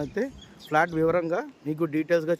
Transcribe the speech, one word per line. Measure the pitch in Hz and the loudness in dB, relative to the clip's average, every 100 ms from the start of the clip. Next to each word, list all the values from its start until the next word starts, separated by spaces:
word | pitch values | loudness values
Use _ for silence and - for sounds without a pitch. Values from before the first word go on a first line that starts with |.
అయితే | 143 202 269 - - - - | -4 -4 -6 -8 -20 -18 0
ఫ్లాట్ | 151 175 160 | 2 2 2
వివరంగా | 160 175 165 185 294 - 147 | 2 2 0 -2 -4 -8 -6
మీకు | 156 165 156 | -2 -2 -2
డీటెయిల్స్గా | 156 170 156 | 2 0 2